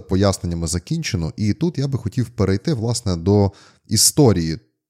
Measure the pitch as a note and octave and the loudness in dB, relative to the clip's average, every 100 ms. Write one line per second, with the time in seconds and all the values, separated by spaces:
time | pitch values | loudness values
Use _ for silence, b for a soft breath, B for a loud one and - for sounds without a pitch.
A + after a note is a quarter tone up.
0 | - F#2+ G2 - F2 E2+ D#2+ E2+ - E3 | 0 2 2 0 -4 -4 -4 -4 -4 -6
1 | - F2+ D#2 - G#2+ - E3+ - C#3 - | -4 -4 -4 -2 -2 0 -2 -2 -4 -4
2 | G2+ - A2 - F#2+ F#2+ E3+ B2 A2+ A2+ | -6 -4 -4 -2 0 0 -2 -4 -2 -4
3 | G2 E2+ F2+ G#2 G2 b b b - G#2+ | -2 -2 2 4 4 b b b -4 0
4 | - - C3 F2+ D#2+ D2+ _ _ | 2 4 4 4 0 -6 _ _